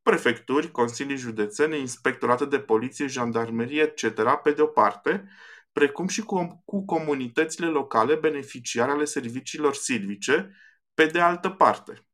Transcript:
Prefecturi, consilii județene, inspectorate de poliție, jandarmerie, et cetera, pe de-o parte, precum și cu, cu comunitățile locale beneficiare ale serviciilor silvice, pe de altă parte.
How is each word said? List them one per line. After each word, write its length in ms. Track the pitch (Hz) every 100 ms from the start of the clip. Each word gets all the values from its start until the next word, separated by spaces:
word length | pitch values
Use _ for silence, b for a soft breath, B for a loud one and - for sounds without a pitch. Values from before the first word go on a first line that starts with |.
Prefecturi, 680 | - 175 123 113 - 139 170
consilii 460 | - 120 117 139 139
județene, 600 | 123 107 104 - 156 151
inspectorate 680 | 131 - 131 120 120 123 139
de 140 | 139
poliție, 480 | - 110 127 - 143
jandarmerie, 720 | 127 117 117 113 113 120 147
et 140 | 156 -
cetera, 420 | 113 110 110 147
pe 140 | 151
de-o 160 | 147 151
parte, 640 | - 208 - - 196 B B B B B
precum 360 | - 143 143 185
și 140 | -
cu, 400 | 214 190 170 - -
cu 200 | 202 190
comunitățile 840 | 160 156 139 123 131 165 - 170
locale 480 | 151 135 117 117 156
beneficiare 760 | 156 143 131 127 120 117 127
ale 140 | 143 147
serviciilor 680 | 143 120 127 - 151 147
silvice, 840 | - - 120 98 101 - 160 196 B B B _
pe 120 | - 160
de 140 | 170
altă 300 | 175 175 185
parte. 580 | 190 123 - - 104 _